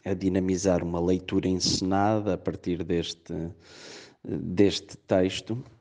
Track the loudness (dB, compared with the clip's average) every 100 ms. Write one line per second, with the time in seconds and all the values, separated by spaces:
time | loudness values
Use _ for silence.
0 | -2 0 2 2 2 2 2 2 0 0
1 | 2 0 0 0 0 0 0 0 0 2
2 | 2 2 0 -2 -4 -6 -4 -4 0 -2
3 | -2 -10 -10 -8 -8 -10 -20 -20 -20 -20
4 | -20 _ -8 -6 -4 4 4 4 -8 -20
5 | _ 2 2 -2 -8 -8 -10 -20